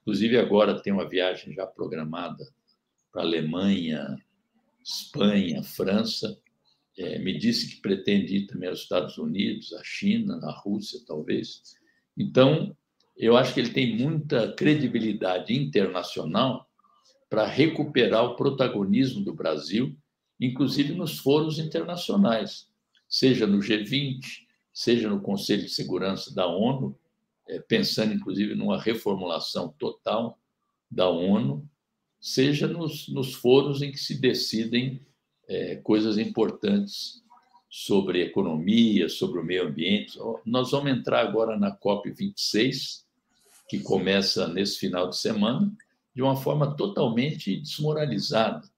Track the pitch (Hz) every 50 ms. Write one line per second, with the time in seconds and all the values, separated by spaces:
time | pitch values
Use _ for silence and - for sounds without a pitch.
0 | _ - 107 98 107 117 120 123 104 - 101 101 107 101 95 - - 104 101 95
1 | 87 - 87 92 90 92 90 - - - - 95 95 95 - - 87 80 85 80
2 | 78 78 80 87 87 85 78 - - - _ _ _ _ _ _ _ _ _ _
3 | _ _ _ 90 85 85 82 80 78 78 80 87 95 98 98 98 87 80 - -
4 | 71 69 69 - _ _ _ _ _ _ _ _ _ _ _ _ _ - - -
5 | - - - - 101 104 104 101 92 87 78 - - - - - 95 92 95 107
6 | 113 113 - - - 104 - _ _ _ _ _ _ _ _ _ _ _ _ -
7 | 92 85 82 85 85 92 90 - 76 117 113 107 - - - - _ 107 98 95
8 | - - 104 101 95 - 101 101 98 - - 87 90 90 90 90 - - - 90
9 | - - - - 80 78 80 - - 113 - - - - 85 - - - - -
10 | - 101 110 117 113 101 87 80 76 78 76 - - 101 101 107 - - - -
11 | - _ 80 76 78 87 98 - - - - - _ - - _ _ _ _ _
12 | _ _ _ - 107 101 - 127 131 135 127 - - - - _ _ _ _ _
13 | _ _ _ - - 113 117 123 139 - - 147 120 117 - 139 131 117 107 110
14 | 123 147 165 156 151 - - 123 110 101 - - - 147 151 - 131 120 - 120
15 | 110 110 104 107 92 92 90 90 87 - 113 139 147 - - 101 98 92 - 90
16 | 87 - - 95 85 78 82 104 123 135 135 - - _ _ _ _ _ _ _
17 | _ _ _ _ _ _ - 107 107 98 - 127 143 160 156 - 147 147 - 135
18 | 117 101 95 110 117 120 120 - 131 139 135 - 131 120 - 104 98 95 101 120
19 | 135 131 113 101 98 92 80 78 90 80 78 76 71 - 87 110 131 151 - -
20 | _ _ _ _ _ _ _ _ 117 127 117 - 143 127 - - 143 143 160 180
21 | 180 147 - - - 135 143 156 156 160 151 147 160 156 - 165 165 170 175 170
22 | - - 208 202 196 120 113 220 202 202 - - - _ _ _ _ _ _ _
23 | _ _ - - - 135 123 110 113 101 101 101 101 - 113 104 104 101 131 139
24 | 143 135 120 - - - - - _ _ _ _ _ _ _ - - - 120 120
25 | 110 107 101 95 - - 101 98 - - 107 101 87 - - - - - 90 90
26 | 92 95 95 - - - - - 92 87 85 90 104 123 135 139 135 67 67 _
27 | _ _ _ _ _ _ _ _ _ - - 85 - _ 113 110 98 - - -
28 | 110 110 104 101 98 107 95 98 104 104 107 107 107 101 101 95 - 110 113 113
29 | - 104 98 92 92 87 82 80 - - - 101 92 82 - _ - 113 - -
30 | _ - 104 110 117 120 - _ _ _ _ _ _ _ _ _ _ _ - -
31 | 92 92 87 85 87 95 101 113 127 135 143 151 - - _ _ _ _ _ _
32 | _ _ _ _ - - - - 131 143 147 151 185 - - 170 165 151 - -
33 | - - 143 135 127 - - - - 123 127 139 143 147 143 139 143 143 - -
34 | - - - 101 - 165 - - - - - 107 113 113 117 120 131 135 - -
35 | - _ _ _ _ _ _ _ _ _ 98 90 90 87 87 - - - 107 110
36 | 107 113 104 101 113 107 - - 110 98 - - - 104 101 101 101 101 - -
37 | - - - - _ _ - - _ _ _ - _ _ - - - - - 98
38 | 95 92 90 90 85 80 - - 92 82 78 78 82 95 107 117 117 113 104 98
39 | 85 78 - - 95 - - 87 80 82 90 92 90 80 69 73 82 90 101 104
40 | 104 - - - - 110 113 - - 113 117 127 127 123 143 143 143 143 135 117
41 | - - 127 120 120 107 101 110 113 113 110 104 101 98 98 - - 101 101 104
42 | - 87 82 - - 98 101 - - - - 104 113 135 135 135 - - - -
43 | _ _ _ _ _ _ _ _ _ _ _ - _ _ - 104 - - 104 92
44 | 87 95 98 98 98 - - 110 92 82 85 92 98 101 - - - 95 87 87
45 | 90 87 - - - 107 113 107 101 110 123 156 202 202 - - - _ _ _
46 | _ _ _ 127 127 135 135 131 - 147 147 147 147 127 - - - - - -
47 | 156 123 113 117 127 151 151 - - - 196 - - - - - 151 151 151 151
48 | 151 139 113 98 101 - - 110 113 104 - - - - _